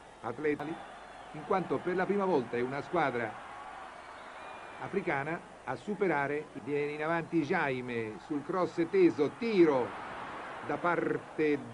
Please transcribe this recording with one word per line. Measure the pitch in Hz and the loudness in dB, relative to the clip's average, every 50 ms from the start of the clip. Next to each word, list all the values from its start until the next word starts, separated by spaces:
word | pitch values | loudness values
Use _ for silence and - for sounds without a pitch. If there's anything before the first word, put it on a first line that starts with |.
| - - - - | -20 -20 -16 -10
atleta, | - 117 120 135 151 151 147 147 147 151 170 - - - - - - - - - - - | -8 -8 -4 -2 0 0 0 0 -2 -6 -8 -8 -10 -14 -16 -16 -16 -16 -16 -16 -16 -14
in | - 151 147 | -12 -8 -2
quanto | - 202 185 175 - 143 | 0 2 2 2 2 0
per | 127 - 175 180 | -2 0 0 0
la | 185 180 | 0 2
prima | - 202 202 196 | 2 2 2 4
volta | 185 175 139 120 117 - | 4 4 2 2 2 0
è | 120 | 0
una | 120 127 139 143 | 0 0 -2 -4
squadra | 135 - - 170 151 135 120 120 117 107 - - - - - - - - - - - - - - - - - - - - - - - - - - - - - - | -4 0 2 2 2 2 2 0 -2 -4 -6 -8 -12 -14 -14 -14 -14 -14 -14 -14 -14 -14 -16 -16 -16 -16 -16 -16 -16 -16 -16 -14 -14 -14 -14 -14 -14 -14 -12 -10
africana | 131 135 - 202 185 185 151 139 139 156 170 - - - - - - | -8 -4 -4 -2 0 0 0 0 0 -2 -4 -6 -8 -12 -18 -12 -8
a | 123 131 | -8 -8
superare. | 131 - 208 208 185 208 180 156 143 139 139 147 147 151 - - 139 | -6 -6 -6 -2 2 2 2 4 2 2 0 0 -2 -4 -6 -10 -10
Viene | - 143 143 143 147 147 | -6 -2 0 0 0 -2
in | 147 151 | -2 -2
avanti | 151 160 170 170 156 - 170 165 | 0 0 0 0 0 0 2 2
Jaime | 147 135 190 175 151 139 131 127 123 123 120 117 113 107 107 101 - | 2 4 4 4 4 2 2 0 -2 -2 -2 -2 -2 -4 -6 -8 -6
sul | - 156 143 131 | -4 -4 -2 -2
cross | - 175 185 175 165 - 170 170 165 | 0 0 2 2 2 2 0 0 4
teso, | - 190 185 165 135 143 147 127 - | 6 8 8 8 8 6 2 2 0
tiro | - 240 233 214 190 170 156 139 127 117 101 - - - - - - - - - - - - - - - | -2 -2 4 6 8 8 8 8 4 2 0 -4 -8 -10 -10 -10 -10 -10 -10 -10 -10 -10 -10 -10 -8 -4
da | - 147 143 | -4 -2 0
parte | - 175 170 151 - 156 151 143 - - - - 156 151 147 139 123 117 | 0 2 2 2 2 2 0 -2 -4 -4 0 2 4 4 4 2 0 -4